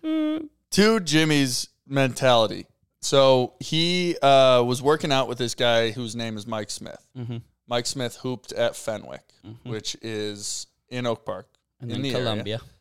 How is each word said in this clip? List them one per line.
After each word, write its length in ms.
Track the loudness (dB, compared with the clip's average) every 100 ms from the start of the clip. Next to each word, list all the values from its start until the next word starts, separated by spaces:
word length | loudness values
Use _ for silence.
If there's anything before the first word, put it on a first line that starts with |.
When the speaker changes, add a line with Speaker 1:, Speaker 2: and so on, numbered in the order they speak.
Speaker 1:
Mm. 440 | -2 -2 -2 -4 -8 _ _
Speaker 2:
To 280 | 4 4 4
Jimmy's 680 | 2 2 4 2 2 -2 -8 _ _
mentality. 800 | 0 0 2 4 4 4 -2 -12 _ _ _
So 540 | 0 4 6 6 2 _
he, 560 | -4 -2 0 0 -2 2
uh, 400 | 6 8 8 6
was 180 | 4 0
working 300 | 0 0 2
out 160 | 0 -2
with 100 | -4
this 160 | -6
guy 380 | 0 2 2 0
whose 240 | -4 -8 -8
name 200 | -8 -8
is 100 | -8
Mike 220 | -8 -8
Smith. 340 | -12 -14 -18 _ -14
Speaker 1:
Mm-hmm. 220 | -10 -12 -14 _ _
Speaker 2:
Mike 180 | -4 -4
Smith 300 | -6 -8 -8
hooped 360 | -8 -8 -10
at 220 | -2 -2 -2
Fenwick, 460 | -8 -8 -10 -18 _ _ -20
Speaker 1:
Mm-hmm. 240 | -18 -10
Speaker 2:
which 260 | -8 -8 -10
is 640 | -8 -6 -6 -8 -10 -10 -12 _ _
in 180 | -6 -4
Oak 180 | -4
Park, 240 | -6 -12 -14 _ _ _
Speaker 1:
And 100 | -10
Speaker 2:
in 40 | -6
Speaker 1:
then 60 |
Speaker 2:
the 80 | -4
area. 120 | -2
Speaker 1:
Columbia. 360 | -2 -4 -6 -8 -10 _